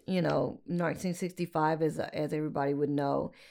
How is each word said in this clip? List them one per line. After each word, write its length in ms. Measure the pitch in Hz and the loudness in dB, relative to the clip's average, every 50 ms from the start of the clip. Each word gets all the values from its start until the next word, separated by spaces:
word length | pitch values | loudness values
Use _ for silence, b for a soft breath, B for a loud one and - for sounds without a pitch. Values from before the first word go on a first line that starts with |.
| - - | -4 -2
you 140 | 185 180 | 0 2
know, 380 | 165 147 147 143 139 - - - - | 2 2 2 2 0 -2 -4 -8 -6
nineteen 480 | - 175 175 175 160 - - - 185 170 | -4 -2 0 0 0 -2 -2 -4 -4 -4
sixty-five, 680 | - 190 175 - - 175 170 - 160 156 156 160 156 | -4 -6 -6 -4 -4 -6 -2 0 2 2 2 4 2
as, 200 | 160 151 156 160 | 2 0 0 -2
as 320 | - - - - 151 147 | -4 -4 -2 -4 -2 -2
everybody 420 | 156 151 151 156 151 147 139 143 143 | 0 -2 -2 -2 -2 0 0 0 2
would 160 | 139 147 139 | 2 2 2
know, 400 | 143 143 143 139 139 139 - - B B B B | 2 2 2 2 2 0 -2 -4 B B B B